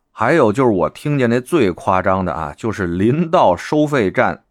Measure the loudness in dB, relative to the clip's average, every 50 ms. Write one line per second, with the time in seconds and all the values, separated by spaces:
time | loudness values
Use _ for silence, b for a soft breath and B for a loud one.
0 | _ _ _ -4 -2 0 2 2 2 2 2 2 2 2 2 2 0 -2 -4 -6
1 | -6 -4 -2 0 0 0 0 0 -2 0 0 2 2 0 0 -2 -2 0 0 0
2 | 2 0 0 0 -2 -4 -4 -6 -8 -10 -10 -8 -8 -6 -4 -4 -4 -4 -2 0
3 | 2 2 2 0 0 0 2 2 2 2 2 0 -2 -2 -2 0 0 0 0 0
4 | 0 0 0 0 0 0 -2 -6 _ _